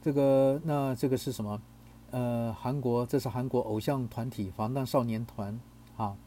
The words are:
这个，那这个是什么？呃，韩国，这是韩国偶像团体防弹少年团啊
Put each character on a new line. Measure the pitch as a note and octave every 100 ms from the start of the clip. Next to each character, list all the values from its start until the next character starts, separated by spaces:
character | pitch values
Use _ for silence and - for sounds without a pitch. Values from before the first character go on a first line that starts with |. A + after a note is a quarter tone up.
这 | D#3+
个， | C#3+ C#3 C3+ C3+ C#3
那 | D#3 C#3+ C#3
这 | B2+ C#3
个 | B2+
是 | -
什 | B2+
么？ | G#2 G#2 - - - - -
呃， | B2+ B2 A#2 A#2
韩 | A2 B2 C#3+
国， | B2 A#2+ B2
这 | C#3+
是 | C3
韩 | A2+ B2+
国 | B2
偶 | A2 G#2+
像 | B2+ C3+ A#2+
团 | - B2
体 | A#2 F#2+
防 | F2+ A2
弹 | C3+
少 | B2+ C#3+
年 | A#2 A2
团 | A#2 - G2+ A2+ - - - -
啊 | G#2+ G2+